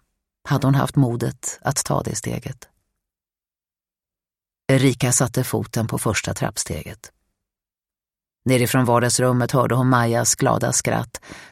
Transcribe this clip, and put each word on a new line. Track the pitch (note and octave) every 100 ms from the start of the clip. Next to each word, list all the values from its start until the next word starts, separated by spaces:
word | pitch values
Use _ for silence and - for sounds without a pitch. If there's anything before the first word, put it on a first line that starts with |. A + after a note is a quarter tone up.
| _ _ _ _
hade | - C3+ C3
hon | C#3
haft | C3+ -
modet | B2+ A#2+ C3 - - -
att | - C3 -
ta | -
det | - -
steget. | A#2 A#2+ - - - _ _ _ _ _ _ _ _ _ _ _ _ _ _ _ _ _ _ _ -
Erika | C3+ C3+ A#2+ B2+
satte | - B2+ -
foten | B2 A2 G#2+ A#2+ A2
på | G#2
första | A#2 G2+ -
trappsteget. | G#2 B2 - - D2+ - - - _ _ _ _ _ _ _ _ _ _ _ _ _ A#2+
Nerifrån | B2+ A#2+ C3+ A#2+
vardagsrummet | A#2 A#2+ - B2+ B2 A#2+
hörde | C3+ A#2 A#2+
hon | B2+
Majas | B2 A#2 A#2 A#2 -
glada | C3 A2 A#2+
skratt | - B2 A#2 A#2+ - - - -